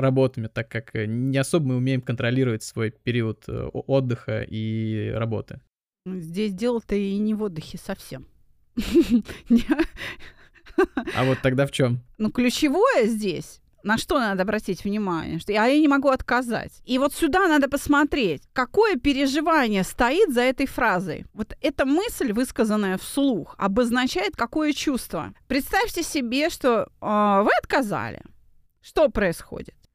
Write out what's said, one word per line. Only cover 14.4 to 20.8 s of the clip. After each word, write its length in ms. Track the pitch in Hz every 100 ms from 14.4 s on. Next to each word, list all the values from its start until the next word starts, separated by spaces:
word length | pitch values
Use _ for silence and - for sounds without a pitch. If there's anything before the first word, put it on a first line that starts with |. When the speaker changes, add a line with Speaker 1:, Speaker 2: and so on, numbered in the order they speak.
Speaker 2:
обратить 420 | 185 214 - 175
внимание, 540 | 202 208 202 165 147 160
что 140 | -
я, 140 | 208 233
я 120 | 294
не 100 | 302
могу 200 | 277 277
отказать. 640 | 262 - 254 240 220 - -
И 140 | - 254
вот 140 | 285
сюда 340 | - 330 370 381
надо 200 | 302 269
посмотреть, 720 | 277 - 294 302 311 202 139 -
какое 440 | - 247 392 440 294
переживание 880 | 285 269 277 277 320 311 240 196
стоит 480 | 180 - 247 330 415
за 60 | 240
этой 240 | 254 262 269
фразой. 600 | -